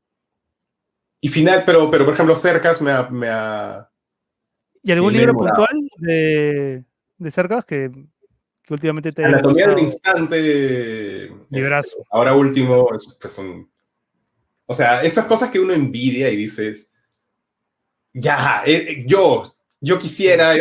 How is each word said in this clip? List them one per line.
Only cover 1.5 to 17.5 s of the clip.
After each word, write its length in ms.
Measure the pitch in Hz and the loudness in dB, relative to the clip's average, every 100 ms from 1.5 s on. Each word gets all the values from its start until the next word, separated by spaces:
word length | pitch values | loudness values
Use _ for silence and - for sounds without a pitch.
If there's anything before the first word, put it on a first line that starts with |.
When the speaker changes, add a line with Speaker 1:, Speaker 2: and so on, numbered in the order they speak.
| 185 185 | 2 4
Speaker 1:
pero, 260 | 165 156 | 4 4
pero, 120 | 156 147 | 2 2
por 100 | 151 | 2
ejemplo, 200 | 160 160 | 2 2
Cercas 460 | 180 165 170 165 | 2 2 0 0
me 100 | 147 | 0
ha... 160 | 135 127 | -2 -2
Me 200 | 127 117 | -6 -4
ha, 580 | 113 110 107 104 98 110 _ _ _ _ _ _ _ _ _ | -4 -6 -6 -8 -12 -18 _ _ _ _ _ _ _ _ _
Speaker 2:
¿Y 100 | - | -2
algún 200 | 175 190 | 2 2
Speaker 1:
me 60 | 214 | 4
ha 20 | |
Speaker 2:
libro 120 | 240 | 4
Speaker 1:
enamorado. 340 | 233 214 - 214 | 4 0 2 2
Speaker 2:
puntual 220 | 302 285 - | 0 -8 -8
de, 840 | 165 165 156 151 147 147 139 131 127 _ _ - | -4 0 0 0 0 -2 -4 -8 -14 _ _ -14
de 100 | 165 | -10
Cercas 320 | 165 180 233 | -4 -2 -4
que, 280 | - 147 135 131 143 _ _ _ _ _ | -4 -6 -8 -10 -20 _ _ _ _ _
que 100 | - | -12
últimamente 380 | 147 160 156 156 | -6 -4 -4 -6
te 120 | 151 | -2
haya 100 | 151 143 | 2 2
Speaker 1:
Anatomía 320 | 139 156 202 | 4 4 4
del 80 | 190 151 | 2 0
Speaker 2:
gustado? 320 | - 185 180 | -4 -2 -2
Speaker 1:
instante, 1080 | 160 165 156 143 135 127 117 110 101 95 98 | -2 -2 0 0 0 -4 -6 -8 -10 -10 -14
este, 100 | 101 - | -18 -10
Speaker 2:
Librazo. 460 | 135 135 143 139 - - | -6 -2 -2 -4 -12 -6
Speaker 1:
ahora 240 | 110 123 | 0 4
último, 560 | 139 139 135 127 127 123 110 | 4 4 2 2 4 2 0
es, 200 | - _ | -12 _
pues, 160 | 98 - | -16 -14
un, 320 | 95 87 - _ _ _ _ _ _ _ _ _ - | -14 -16 -20 _ _ _ _ _ _ _ _ _ -10
o 80 | |
sea, 300 | 135 123 123 | -2 2 2
esas 220 | 160 - 226 | 2 0 0
cosas 240 | 226 247 | 0 0
que 80 | 190 | 0
uno 140 | 185 | 0
envidia 540 | 175 131 113 127 123 135 | 0 -2 -2 -2 0 -2
y 40 | 104 | -2
dices, 520 | 107 - 107 107 _ _ _ _ _ _ _ | -6 -8 -8 -10 _ _ _ _ _ _ _